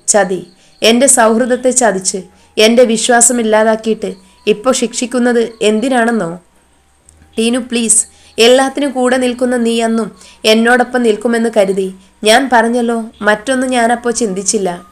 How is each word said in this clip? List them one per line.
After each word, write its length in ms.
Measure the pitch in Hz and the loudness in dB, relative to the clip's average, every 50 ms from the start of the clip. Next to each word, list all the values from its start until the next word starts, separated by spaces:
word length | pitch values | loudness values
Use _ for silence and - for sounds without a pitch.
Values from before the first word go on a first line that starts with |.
| - | -4
ചതി. 400 | - - 208 190 185 190 175 - - _ _ _ _ _ - 208 | -2 0 0 0 0 -2 -8 -10 -14 _ _ _ _ _ -2 0
എൻ്റെ 240 | 214 233 240 277 | 2 2 4 2
സൗഹൃദത്തെ 640 | 262 - 247 226 220 226 226 254 233 254 247 247 254 | 2 2 2 2 2 2 0 0 0 -2 0 0 0
ചതിച്ച് 460 | 247 - 247 208 185 190 185 - - 190 175 - _ _ _ _ - | 0 0 0 0 0 -2 -6 -8 -8 -10 -10 -14 _ _ _ _ 0
എൻ്റെ 260 | - 214 226 233 247 247 | 2 2 4 4 4 4
വിശ്വാസം 560 | 220 226 214 - - 240 240 233 - 247 240 | 4 2 -2 0 2 2 2 2 2 0 0
ഇല്ലാതാക്കിയിട്ട് 760 | 226 220 214 214 220 220 220 220 - 226 214 220 202 190 185 - _ _ _ _ - | 0 2 2 2 2 2 0 -2 -2 -4 -4 -4 -6 -10 -12 -12 _ _ _ _ -2
ഇപ്പോൾ 260 | 214 214 208 - 262 254 | -2 -2 0 0 -2 0
ശിക്ഷിക്കുന്നത് 800 | - 240 220 - - 254 226 - 247 240 247 233 233 226 175 - - | 0 -2 -4 -4 -6 -6 -4 -2 -2 0 0 0 0 -2 -4 -4 -2
എന്തിനാണെന്നോ?" 800 | - 214 214 214 233 277 262 247 226 240 233 214 175 165 175 180 _ _ _ _ _ _ _ _ _ _ _ _ _ _ _ _ - _ - 226 | 0 0 0 0 0 0 0 0 0 0 -2 -2 -4 -6 -10 -12 _ _ _ _ _ _ _ _ _ _ _ _ _ _ _ _ -20 _ -4 -2
"ടീനു 200 | 226 233 240 262 | -2 0 0 -2
പ്ലീസ്, 460 | 240 254 233 240 226 214 - - - - _ _ - - - - | -4 -4 -4 -2 -2 0 0 -2 -2 -4 _ _ -20 -8 -2 2
എല്ലാത്തിനും 520 | 226 240 254 269 262 269 269 285 285 285 | 4 4 4 4 2 0 -2 -4 -4 -4
കൂടെ 260 | 240 254 247 247 254 | -2 -2 0 0 0
നിൽക്കുന്ന 400 | 254 254 247 240 240 262 247 254 | 0 -2 -2 -2 -2 -2 -2 0
നീ 240 | 247 233 233 233 233 | 0 0 0 0 0
അന്നും 300 | 226 226 226 226 220 185 - - - - - _ - | -2 -2 -2 -2 -4 -6 -10 -18 -20 -20 -10 _ 0
എന്നോടൊപ്പം 580 | 220 220 226 226 233 247 247 240 247 247 247 240 | 2 2 4 4 4 4 2 2 0 -2 0 0
നിൽക്കുമെന്ന് 460 | 226 208 - - 247 233 226 226 226 220 | 0 0 0 -2 -2 -2 0 -2 0 0
കരുതി 380 | 220 196 190 190 196 190 190 190 - - _ _ - 214 | 0 0 0 0 -4 -4 -6 -8 -14 -20 _ _ -2 2
ഞാൻ 260 | 208 220 254 277 240 247 | 2 4 4 2 2 2
പറഞ്ഞല്ലോ, 500 | 226 220 226 240 247 233 233 233 226 220 226 - - | 2 2 2 0 -2 -2 -2 -4 -4 -6 -10 -10 -4
മറ്റൊന്നും 480 | 208 208 214 208 214 269 262 254 262 254 | -2 -2 -2 -2 -2 -4 -2 -2 -2 -2
ഞാനപ്പോൾ 420 | 254 240 233 233 240 233 240 240 | 0 0 0 0 0 -2 -4 -4
ചിന്തിച്ചില്ല. 680 | 226 - 240 202 185 196 196 - - 214 190 175 175 180 - - | -4 -2 -2 -4 -4 -6 -4 -4 -2 -2 -2 -4 -6 -8 -14 -20